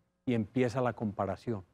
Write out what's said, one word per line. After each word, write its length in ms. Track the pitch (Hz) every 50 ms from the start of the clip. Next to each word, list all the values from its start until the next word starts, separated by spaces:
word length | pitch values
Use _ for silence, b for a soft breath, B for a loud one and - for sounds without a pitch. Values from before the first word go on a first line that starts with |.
| _ _ _ _ -
y 80 | - 120
empieza 480 | 113 107 - - 127 127 120 - 135
la 120 | 127 120 110
comparación. 680 | - 117 104 98 - 101 95 95 - - 127 113 98 90 _